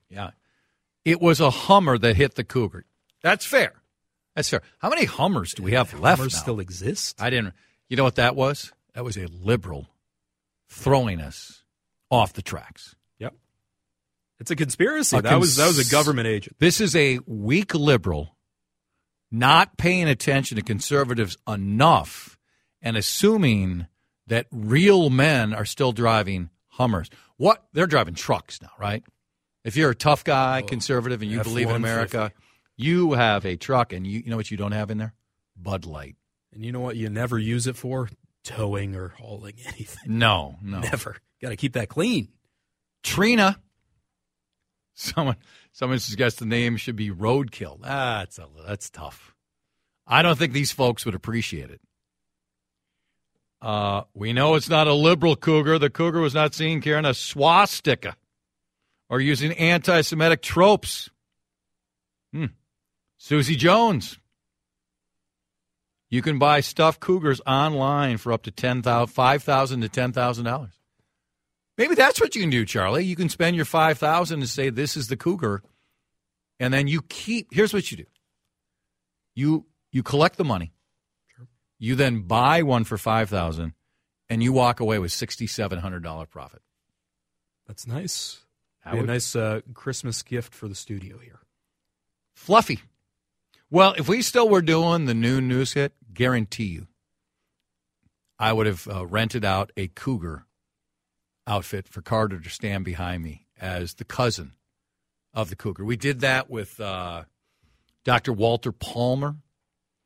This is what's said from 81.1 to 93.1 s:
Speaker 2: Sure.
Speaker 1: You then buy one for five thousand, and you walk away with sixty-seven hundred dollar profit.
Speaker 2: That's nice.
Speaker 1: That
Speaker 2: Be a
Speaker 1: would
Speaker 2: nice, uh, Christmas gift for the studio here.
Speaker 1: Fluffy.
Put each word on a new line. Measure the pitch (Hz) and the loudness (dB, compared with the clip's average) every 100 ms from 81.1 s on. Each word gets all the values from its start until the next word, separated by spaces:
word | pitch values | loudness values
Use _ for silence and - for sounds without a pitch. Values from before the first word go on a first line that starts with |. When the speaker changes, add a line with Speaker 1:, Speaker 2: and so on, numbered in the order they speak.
| _ _ _ | _ _ _
Speaker 2:
Sure. | 120 _ _ - | -20 _ _ -10
Speaker 1:
You | 110 | -4
then | 127 135 117 | 0 2 0
buy | 87 113 131 165 | 0 2 4 4
one | 151 120 | 2 0
for | 110 107 | 0 -4
five | - 110 104 | 0 0 0
thousand, | 98 85 80 82 - _ _ _ _ - | -2 -4 -4 -8 -12 _ _ _ _ -6
and | 113 | -2
you | 120 | 2
walk | 131 123 120 | 4 2 2
away | 110 107 | -2 -2
with | 87 | -2
sixty-seven | - 117 - 113 - 101 87 | -6 -8 -8 -8 -6 -6 -6
hundred | 95 90 | -8 -10
dollar | 82 80 | -10 -12
profit. | 80 78 67 - _ _ _ _ _ _ _ _ _ _ - | -14 -18 -20 -20 _ _ _ _ _ _ _ _ _ _ -20
Speaker 2:
That's | 104 117 | -16 -10
nice. | 131 190 - - - _ _ _ _ | -8 -8 -10 -10 -14 _ _ _ _
Speaker 1:
That | - | -8
Speaker 2:
Be | 113 | -4
a | |
Speaker 1:
would | 113 | -2
Speaker 2:
nice, | 123 - 120 | -4 -4 -4
uh, | 110 110 - | -2 -4 -8
Christmas | 117 135 127 123 113 | -14 -10 -8 -8 -10
gift | - 120 - | -8 -8 -10
for | - 107 | -14 -14
the | |
studio | 95 - 101 90 95 | -14 -12 -12 -12 -20
here. | - _ _ _ _ _ _ _ _ _ _ | -20 _ _ _ _ _ _ _ _ _ _
Speaker 1:
Fluffy. | _ - 214 - 117 - _ _ | _ 4 4 4 -6 -10 _ _